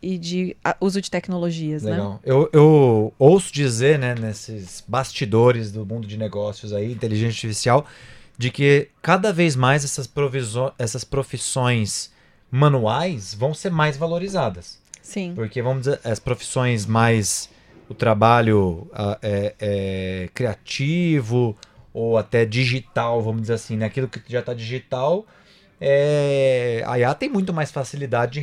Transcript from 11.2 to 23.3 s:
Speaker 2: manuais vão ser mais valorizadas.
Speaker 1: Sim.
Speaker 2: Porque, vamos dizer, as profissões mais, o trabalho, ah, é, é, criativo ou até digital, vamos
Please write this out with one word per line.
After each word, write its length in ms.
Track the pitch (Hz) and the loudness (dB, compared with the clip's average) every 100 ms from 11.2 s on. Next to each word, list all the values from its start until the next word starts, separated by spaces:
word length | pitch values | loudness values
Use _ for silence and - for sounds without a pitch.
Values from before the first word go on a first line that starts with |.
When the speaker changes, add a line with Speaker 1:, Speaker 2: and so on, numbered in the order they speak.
| - 123 - 135 123 117 101 - - _ _ _ _ | -4 -6 -4 -2 0 0 -2 -4 -10 _ _ _ _
Speaker 2:
manuais 800 | 127 147 135 107 127 185 127 95 | 2 4 4 0 0 -2 -4 -10
vão 220 | 101 135 | -4 -4
ser 160 | 151 190 | -4 -4
mais 260 | 165 151 139 | 0 0 -2
valorizadas. 840 | 165 170 196 190 120 87 - - _ - | -4 -4 -4 -4 -4 -6 -14 -20 _ -20
Speaker 1:
Sim. 320 | - 202 175 175 | -12 -8 -8 -6
Speaker 2:
Porque, 260 | 107 127 | -6 -4
vamos 200 | 120 131 | -4 -2
dizer, 160 | 127 139 | -2 -2
as 160 | 123 107 | -4 -6
profissões 680 | - 120 - 131 123 113 | -4 -6 -4 -2 0 0
mais, 640 | 104 113 117 113 98 - - _ _ - - | 0 2 4 2 0 -4 -8 _ _ -20 -20
o 60 | |
trabalho, 960 | - 113 104 113 120 113 107 92 82 - | -2 0 4 6 6 6 4 2 -2 -10
ah, 240 | - 101 - | -6 -4 -4
é, 320 | 107 101 104 - | -2 -2 -2 -4
é, 680 | 104 101 98 95 92 92 90 | -4 -2 -2 -4 -6 -6 -8
criativo 1200 | - 120 98 - - 139 175 170 147 110 123 120 101 - - - | -6 -6 -6 -10 -4 -2 0 2 0 0 0 0 -2 -14 -20 -14
ou 240 | - 117 113 | -6 0 0
até 260 | 104 120 | 2 0
digital, 760 | 113 120 127 131 - 117 117 117 | 2 2 0 -2 -4 -4 -2 -2
vamos 200 | 110 | -2